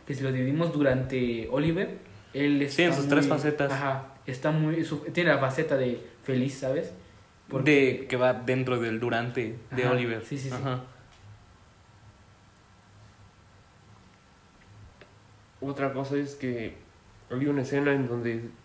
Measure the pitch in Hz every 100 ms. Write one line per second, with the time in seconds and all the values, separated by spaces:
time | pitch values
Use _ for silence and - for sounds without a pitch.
0 | - 131 135 127 127 151 170 147 139 131
1 | 127 127 120 113 113 135 160 165 208 -
2 | - - - 139 143 143 139 - 175 143
3 | 139 143 139 151 151 147 139 135 139 131
4 | - - - 127 156 156 156 165 160 147
5 | - 175 170 139 127 - 151 139 127 117
6 | - - - 127 135 - 131 147 - -
7 | - - - - - 131 131 143 135 123
8 | - 127 127 117 120 127 127 123 117 110
9 | 120 117 123 127 117 120 - 127 123 123
10 | 120 113 - 139 131 123 135 127 127 -
11 | - - - - - - - - - -
12 | - - - - - - - - - -
13 | - - - - - - - - - -
14 | - - - - - - - - - -
15 | - - - - - - 139 139 135 131
16 | 135 143 143 - 127 120 110 - - -
17 | - - - 127 143 143 127 139 143 139
18 | 123 120 117 113 117 -